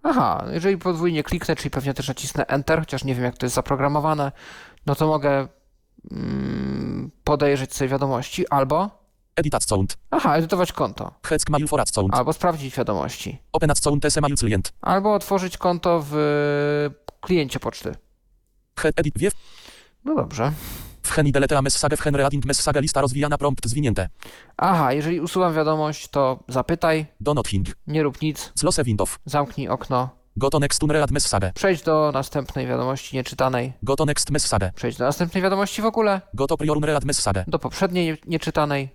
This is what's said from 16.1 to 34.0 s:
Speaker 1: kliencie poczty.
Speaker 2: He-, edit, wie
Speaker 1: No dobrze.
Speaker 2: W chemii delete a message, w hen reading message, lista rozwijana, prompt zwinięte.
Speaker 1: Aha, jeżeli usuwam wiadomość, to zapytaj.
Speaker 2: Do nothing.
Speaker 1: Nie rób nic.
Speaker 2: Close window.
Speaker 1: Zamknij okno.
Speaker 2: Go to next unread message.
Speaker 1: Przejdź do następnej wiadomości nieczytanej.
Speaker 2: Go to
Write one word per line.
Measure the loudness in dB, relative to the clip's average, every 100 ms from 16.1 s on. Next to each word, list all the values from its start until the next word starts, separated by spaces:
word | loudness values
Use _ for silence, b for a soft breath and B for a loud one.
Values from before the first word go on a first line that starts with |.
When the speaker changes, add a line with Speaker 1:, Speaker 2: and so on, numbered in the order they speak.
| 0 2 2 2 2 0 0 -2 -6 -20 -16
Speaker 1:
kliencie | 0 2 2 -2
poczty. | -6 -6 -10 -10 _ _ _ _ _ _ _ -2
Speaker 2:
He-, | 0 2
edit, | 0 2
wie | 0 -2 B B B B B B -2
Speaker 1:
No | -2
dobrze. | -2 0 -2 -2 B B B B
Speaker 2:
W | -4
chemii | 2 2
delete | 4 2 2
a |
message, | 2 0 0 0
w |
hen | 0 2
reading | 2 2 0
message, | 0 2 2
lista | 2 2
rozwijana, | 2 2 0 2
prompt | 0 0 -2
zwinięte. | 0 2 0 -2 B B B B B
Speaker 1:
Aha, | 2 4 4
jeżeli | 2 0 -2
usuwam | -2 2 2
wiadomość, | 2 2 2 0 -4 -4
to | 2 2 2 -2
zapytaj. | -2 0 2 2 2 0 _
Speaker 2:
Do | 0
nothing. | 0 0 0 -2 -4 -4
Speaker 1:
Nie | 0
rób | 0 0
nic. | -4 -4 -8 -2
Speaker 2:
Close | 0 0
window. | 0 0 -2 -4 -4
Speaker 1:
Zamknij | -2 -2 -4 -4
okno. | -4 -2 -2 -2 -8 _ -2
Speaker 2:
Go | 0
to | 2
next | 0 0
unread | 2 2 2
message. | 0 0 0 -2 0
Speaker 1:
Przejdź | 0 0
do | 2 2 4
następnej | 0 -2 -4 -4 -6 -2
wiadomości | -2 -2 -4 -6 -6
nieczytanej. | -6 0 0 2 -2 -6
Speaker 2:
Go | -2
to | 0